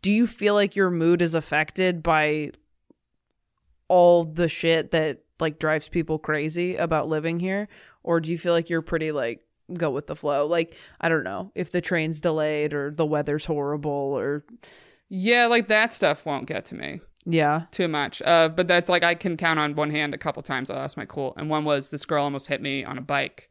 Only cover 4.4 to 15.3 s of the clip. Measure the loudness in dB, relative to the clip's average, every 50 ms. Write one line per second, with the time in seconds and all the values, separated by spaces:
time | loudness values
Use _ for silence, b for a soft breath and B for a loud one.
4.4 | 0 0 0 0 2 2 2 2 2 0 0 0 0 0 -4 -6 _ _ _ -2
5.4 | -2 -2 -2 _ -2 0 0 -2 -4 -2 -4 -4 -2 -2 -4 -4 -2 -2 -2 -2
6.4 | -2 -4 -2 -2 -4 -2 -2 -2 -2 0 0 0 0 0 -2 -2 -2 -2 -4 -2
7.4 | -2 -2 -2 -4 -6 -8 b b b b b b _ 0 0 0 0 -2 -6 -2
8.4 | 0 2 2 2 2 0 -4 -4 -2 -2 -4 -2 -2 -2 -2 -2 -2 -2 -4 -8
9.4 | _ _ _ _ _ -12 -6 -4 -2 -2 -2 -4 -6 -8 -12 -4 -2 0 0 0
10.4 | 0 2 0 0 0 -4 B B B B B B -2 0 0 0 -2 -4 -6 -8
11.4 | -10 -8 _ -8 -6 -2 -4 -4 -2 0 -2 -2 -2 -2 -4 -2 0 0 0 2
12.4 | 0 0 0 0 -2 -2 -2 -4 -4 -4 -2 -2 0 0 0 -2 0 -2 -4 -4
13.4 | -2 -4 -4 -2 -2 -2 -4 -4 -4 -4 -2 -2 -2 -2 -2 -2 -2 -2 -4 -6
14.4 | _ _ -20 -20 b b b b b b b b b _ -8 -2 2 4